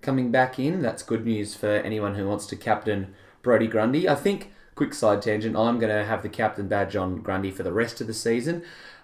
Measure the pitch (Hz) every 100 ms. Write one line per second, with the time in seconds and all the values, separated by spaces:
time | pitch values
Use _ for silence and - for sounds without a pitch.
0 | - 135 123 127 127 - 135 185 127 -
1 | - 113 110 110 104 - 107 104 101 110
2 | 101 101 98 104 - - - 107 110 101
3 | 95 - - _ 127 113 113 110 113 143
4 | 180 139 196 196 - - - - 143 -
5 | 110 104 117 107 113 107 113 120 110 107
6 | 104 110 104 - 110 - 98 101 92 101
7 | 92 92 - 95 98 92 95 92 117 -
8 | 113 113 117 117 127 170 - - - -